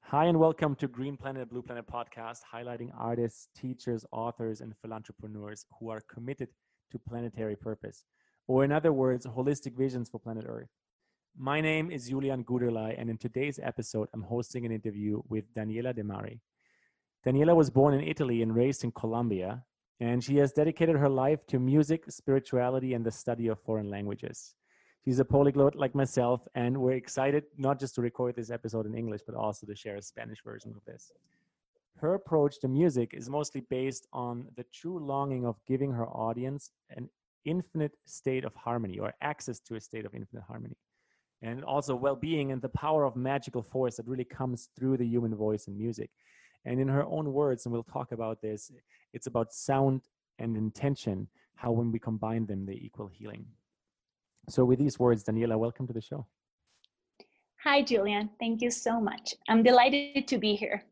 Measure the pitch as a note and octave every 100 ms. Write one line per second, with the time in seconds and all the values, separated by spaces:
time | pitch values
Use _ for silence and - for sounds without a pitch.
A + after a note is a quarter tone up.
0 | - C#3 E3 E3 D#3+ D#3+ D#3 C3+ C3+ A#2+
1 | C3+ C#3 C#3 C3+ A#2+ B2 B2 A#2+ A2+ A#2+
2 | A#2+ - A2+ A#2 - A#2 A#2+ A#2 A#2+ B2+
3 | A#2 A#2 A#2 - - - C3 B2+ - A#2
4 | - A2+ A2+ A#2 A2+ A2 A#2+ G#2+ A2+ A2
5 | A2 - G#2+ G#2+ G#2 G#2 - - A2+ A2
6 | - - A#2+ C#3 B2 _ _ _ _ A#2+
7 | - A#2+ A#2+ A2+ A2 G#2 - G#2+ G#2 -
8 | _ _ _ _ - C3 C#3 D3+ D#3+ C#3
9 | C3 B2+ B2+ A#2+ C3+ C#3+ C3+ A#2+ C3+ B2+
10 | A#2 A2+ - A2+ - A2+ A#2+ _ _ _
11 | _ _ _ - C3 D3 D#3 D#3 D#3+ D#3
12 | A#2+ C3+ C3+ C3 A#2 B2 A#2+ A2+ A2 A#2
13 | A#2 A2+ B2 B2+ C#3+ C3+ - A#2 A2 A2
14 | G#2+ A2+ F#2 A#2 B2 B2+ A#2+ A2 G#2+ G#2
15 | G#2 G#2 - A2 G2+ - G#2+ A2 B2 A#2
16 | G#2 G2+ G#2+ A#2 _ _ _ _ _ _
17 | _ _ - C3+ D#3 E3+ C#3+ A#2 C#3+ C#3
18 | D#3 D#3 C#3 A#2 A2+ A2+ B2+ C#3 B2 -
19 | A2 A2+ A#2+ G2 F2+ B2 - _ _ _
20 | A#2 B2 A#2+ C#3 C#3 C#3+ D3+ D#3 E3 D#3
21 | C#3+ C3+ C3 D3+ - C3 B2+ D3 D3 D#3+
22 | D3 - - C3+ C3+ B2+ B2 C3 C3 A#2+
23 | A#2 G#2+ - A#2+ A#2 G#2+ - A2 G2+ G2+
24 | G2+ G2+ - - - _ _ _ _ _
25 | - B2 C3+ C#3 C#3+ C#3 C#3 C#3+ C3+ C#3
26 | C3+ - A#2+ B2 - - A#2+ C3+ B2+ C3
27 | - - C3+ D3 D3 - C3+ C#3 C3+ -
28 | A#2+ - B2 A#2+ A2 A#2 A2+ A2+ G#2+ A2+
29 | A2+ G#2+ - A2+ A2 G#2 G#2 G#2 A2 G2+
30 | G2+ - A2+ G#2+ A2+ A2 A2+ A2 - A#2
31 | - _ _ _ _ _ _ _ _ _
32 | D3+ F#3+ - D#3+ C#3+ - C3 C3 F3 B2+
33 | A#2 - A#2 C#3+ D3 C#3 A#2+ B2+ C3 B2
34 | _ B2+ B2 A#2+ - - B2 - E3 F3+
35 | C#3+ C#3 C#3 C3 A#2+ A2+ _ C3 C#3 A#2+
36 | A#2 - A2+ A#2 B2+ C#3+ - _ _ B2
37 | B2 _ _ _ - E3+ F3 D#3+ D3+ _
38 | _ - - C3 C3 - - A#2+ G#2+ F#2
39 | G#2 - C#3+ D3+ - A#2 _ A2+ - A2+
40 | G#2+ A#2+ G#2 A#2 G#2 - A#2+ B2 _ _
41 | _ _ _ _ A2+ A#2+ C#3 C#3 C#3 B2+
42 | C3+ C3 D3 D#3+ C#3 C3 B2 - D3 D#3
43 | C#3+ B2 B2+ C#3 B2+ B2 A2+ C3 B2+ A#2
44 | A#2 B2+ B2 - C3 A#2+ - - C3 C3
45 | A#2+ A#2 A#2 G#2+ G#2+ G#2+ - G2+ A2+ A2
46 | G#2+ _ _ _ _ _ B2 B2 C3+ C#3
47 | C#3+ D#3+ D3+ C3+ D3 B2 B2 A#2 A2+ C3+
48 | C3+ A2+ A2+ A2 A2 G#2+ - B2 _ _
49 | _ B2 - A#2+ A2+ - - C3+ C3+ C3
50 | _ _ _ _ A#2 A2 A2 - C#3+ C#3+
51 | - F#2+ G2+ _ _ _ A#2+ A#2 A#2 A2+
52 | - A2 A2 A2+ G#2+ G2+ G2 G2 G2+ -
53 | G#2 F2 G#2+ G#2+ A2+ - _ _ _ _
54 | _ _ _ _ - - B2+ B2+ C#3+ -
55 | B2 A2+ G#2 A2 A#2 A2 A#2 A2+ B2+ A2+
56 | - D3 A#2 _ _ _ _ _ _ _
57 | _ _ - _ _ _ D4+ C#4+ - A#3
58 | G3 G#3 G#3+ - A#3 A3+ A#3+ A#3+ A#3+ A3+
59 | G#3 - - - - A3 A3+ B3 B3 C#4+
60 | C#4+ C#4+ C#4 B3 G#3+ G#3 G#3+ G#3 -